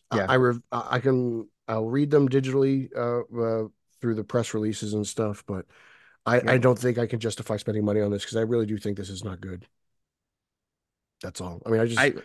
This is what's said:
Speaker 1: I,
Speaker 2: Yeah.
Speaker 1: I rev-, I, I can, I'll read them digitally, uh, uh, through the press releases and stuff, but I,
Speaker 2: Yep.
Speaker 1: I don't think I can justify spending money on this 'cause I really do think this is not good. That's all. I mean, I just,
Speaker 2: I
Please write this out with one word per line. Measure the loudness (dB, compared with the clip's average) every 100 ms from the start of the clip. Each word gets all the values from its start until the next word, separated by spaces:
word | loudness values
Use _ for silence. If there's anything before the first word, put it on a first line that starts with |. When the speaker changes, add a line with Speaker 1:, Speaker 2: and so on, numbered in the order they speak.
| _
Speaker 1:
I, | -2
Speaker 2:
Yeah. | 2
Speaker 1:
I | 4
rev-, | 4 2 -4
I, | -8 -2
I | 0
can, | 2 2 0 -2 -6 _ -6
I'll | -4 -2
read | 0 2
them | 4 4
digitally, | 2 2 2 2 2 -2 -4
uh, | -2 -2 -4 -4 -2 -2 -4
uh, | -10 _ _
through | -2 -2
the |
press | 0 -2 0
releases | -2 -2 -2 -4 -4
and | -4
stuff, | -2 -2 -4 -8
but | -8 -8 _ -20 -20 _ _ 2
I, | 2
Speaker 2:
Yep. | 6 6
Speaker 1:
I |
don't | 6 4
think | 2 0
I | 0
can | -2
justify | -4 -6 -6 -4
spending | -2 0 2
money | 2
on | 2
this | -2 -2
'cause | -2
I |
really | 0 0 0
do | -2
think | -4 -6
this | -8
is | -10
not | -10 -10
good. | -10 -12 -16 _ _ _ _ _ _ _ _ _ _ _ _ _ _ _
That's | -14 -8
all. | -8 -8 0
I |
mean, | 2
I | 2
just, | 4 2
Speaker 2:
I | 2